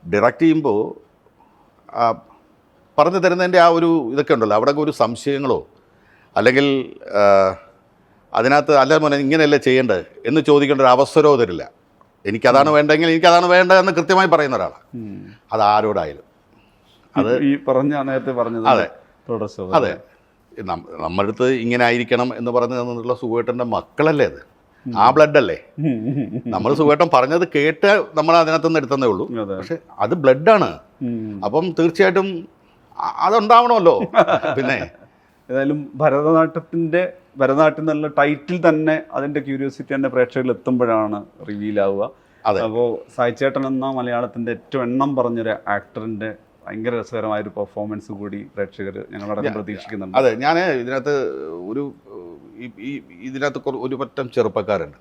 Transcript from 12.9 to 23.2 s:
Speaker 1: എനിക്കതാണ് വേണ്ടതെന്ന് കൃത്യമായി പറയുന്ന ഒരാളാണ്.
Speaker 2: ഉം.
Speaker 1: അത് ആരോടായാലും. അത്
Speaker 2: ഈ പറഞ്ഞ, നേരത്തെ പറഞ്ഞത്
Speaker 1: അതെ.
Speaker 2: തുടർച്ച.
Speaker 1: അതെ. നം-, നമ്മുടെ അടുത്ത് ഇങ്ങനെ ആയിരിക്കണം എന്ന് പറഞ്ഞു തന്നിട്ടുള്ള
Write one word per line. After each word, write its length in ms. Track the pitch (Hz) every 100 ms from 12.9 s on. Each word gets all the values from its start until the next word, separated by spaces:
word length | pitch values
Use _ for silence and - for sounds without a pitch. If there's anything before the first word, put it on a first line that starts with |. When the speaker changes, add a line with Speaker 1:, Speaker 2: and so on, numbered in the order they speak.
| 151 165
Speaker 1:
എനിക്കതാണ് 340 | 165 175 175 175
വേണ്ടതെന്ന് 380 | 180 180 185 185 170
കൃത്യമായി 300 | 160 190 190
പറയുന്ന 220 | 156 143 123
ഒരാളാണ്. 260 | 85 - _ 123
Speaker 2:
ഉം. 220 | 110 98 98 104 _
Speaker 1:
അത് 100 | 110 104
ആരോടായാലും. 520 | 107 107 98 80 - - _ _ _ _ _ _ _ _ -
അത് 100 | 101 127 143
Speaker 2:
ഈ 40 | 139 139
പറഞ്ഞ, 260 | 127 143 147 135
നേരത്തെ 240 | 131 127 123
പറഞ്ഞത് 260 | 117 117 113
Speaker 1:
അതെ. 140 | 123 90 - _ _ -
Speaker 2:
തുടർച്ച. 280 | 113 104 - 95 165
Speaker 1:
അതെ. 140 | 113 - - _ _ _ _ - 98
നം-, 160 | 87 87 82
നമ്മുടെ 200 | 80 90 101
അടുത്ത് 200 | 110 127 131
ഇങ്ങനെ 180 | 117 123 120
ആയിരിക്കണം 400 | 120 117 120 123 113
എന്ന് 120 | 120 123
പറഞ്ഞു 200 | 120 127
തന്നിട്ടുള്ള 380 | 123 120 117 123